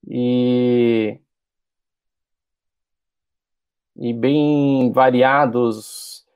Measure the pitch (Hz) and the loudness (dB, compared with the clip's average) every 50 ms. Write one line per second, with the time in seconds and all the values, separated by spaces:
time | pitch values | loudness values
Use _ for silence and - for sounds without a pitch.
0 | - - - 123 123 123 123 123 123 123 123 123 123 123 123 123 120 117 117 113 | -16 -10 -6 -4 -2 -2 0 0 0 0 0 0 0 0 2 2 2 2 2 0
1 | 110 107 110 - _ _ _ _ _ _ _ _ _ _ _ _ _ _ _ _ | 0 -2 -6 -10 _ _ _ _ _ _ _ _ _ _ _ _ _ _ _ _
2 | _ _ _ _ _ _ _ _ _ _ _ _ _ _ _ _ _ _ _ _ | _ _ _ _ _ _ _ _ _ _ _ _ _ _ _ _ _ _ _ _
3 | _ _ _ _ _ _ _ _ _ _ _ _ _ _ _ _ _ _ _ - | _ _ _ _ _ _ _ _ _ _ _ _ _ _ _ _ _ _ _ -10
4 | - 120 117 117 113 131 143 151 147 147 151 147 143 139 139 135 127 123 110 131 | -8 -8 -6 -2 -2 0 0 2 2 2 2 2 2 2 2 2 0 0 2 2
5 | 127 131 123 123 127 131 135 143 147 127 110 123 123 117 110 110 110 - - - | 2 4 4 4 2 2 4 2 0 0 0 0 -2 -2 -2 -6 -10 -18 -18 -18
6 | - - - - _ _ _ | -18 -18 -20 -20 _ _ _